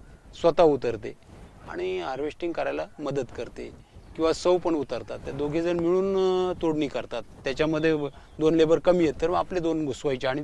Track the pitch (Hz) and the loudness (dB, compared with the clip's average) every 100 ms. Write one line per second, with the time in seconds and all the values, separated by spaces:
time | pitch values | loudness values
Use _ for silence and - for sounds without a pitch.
0 | - - - - 170 160 165 139 123 110 | -20 -20 -20 0 2 6 6 4 0 -4
1 | 113 - - - - - - - - 185 | -8 -12 -18 -20 -20 -20 -12 -8 -6 -4
2 | 165 131 147 - 170 151 139 147 156 - | -6 -6 -6 -6 -6 -4 -4 -4 -8 -8
3 | 143 139 120 - 113 - 117 - - - | -6 -4 -6 -8 -12 -12 -14 -16 -20 -20
4 | - - 160 160 180 180 175 160 135 117 | -14 -2 0 2 4 4 2 -2 -2 -6
5 | 104 120 - 135 147 156 170 175 165 185 | -8 -10 -8 -4 -2 0 0 0 2 2
6 | 196 190 190 185 180 175 165 151 143 117 | 2 2 2 2 0 -2 -2 0 -2 -4
7 | - 120 - - 139 135 156 156 160 151 | -6 -8 -10 -8 -4 0 0 2 2 0
8 | 143 - - - 156 165 156 160 180 180 | -2 -10 -16 0 4 6 6 6 4 4
9 | 160 135 165 175 - 180 165 160 147 117 | 4 2 0 0 -2 -2 -2 -2 -2 -4
10 | 147 127 131 139 | -4 -2 -2 -2